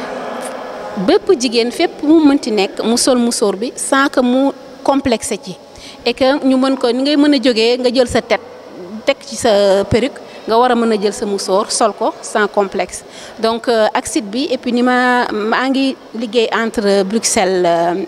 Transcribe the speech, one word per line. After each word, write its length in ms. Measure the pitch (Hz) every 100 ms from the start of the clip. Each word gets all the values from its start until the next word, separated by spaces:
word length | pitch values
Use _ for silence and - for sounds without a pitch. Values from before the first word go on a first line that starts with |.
| - - - - - - - - - - 190
Bépp 280 | 392 - 349
jigéen 340 | 240 233 233
fépp 300 | 240 349 -
mu 200 | 294 320
mënti 280 | 302 277 254
nekk, 280 | 214 190 -
mu 120 | - 233
sol 200 | - 247
musóor 380 | 240 233 214 185
bi 140 | 240 -
sans 320 | - 269 277
que 140 | -
mu 300 | 247 254 277 - - -
complexé 540 | - 277 269 226 - 202
ci. 140 | - 170 - - - - -
Et 80 |
que 320 | 240 262 285 269
ñu 100 | 262
mën 220 | 262 269
ko, 120 | 247
ni 100 | 240
ngay 140 | 269 294
mën 160 | 294
a 100 | 285
jógee, 340 | 240 220 226 247
nga 120 | 247
jël 140 | 240 240
sa 140 | 254
tête, 180 | - 208 - - - - 180 214 -
teg 120 | 277
ci 160 | - 226
sa 480 | 247 202 202 196
perruque, 380 | 196 233 254 - - - -
nga 100 | 220
war 120 | 254
a 40 | 233
mën 160 | 226
a 80 | 214
jël 100 | 208
sa 140 | 202 220
musóor, 460 | 196 202 190 220
sol 200 | - 233
ko 200 | 202 247 349
sans 260 | - 226 202
complexe. 560 | - 196 196 180 - - - - -
Donc, 280 | 226 226 226
euh, 200 | 226 214
ak 120 | - -
site 220 | 320 208
bi, 180 | 226 285
et 60 | 254
puis 140 | 254
ni 120 | 240
ma, 420 | 247 247 247 247 240
maa 360 | 214 208 226 254
ngi 280 | 269 269 - -
liggéey 360 | 220 233 233 220
entre 500 | 202 226 220 202 196
Bruxelles, 600 | 190 226 - - 185 190 175
euh, 400 | 170 170 175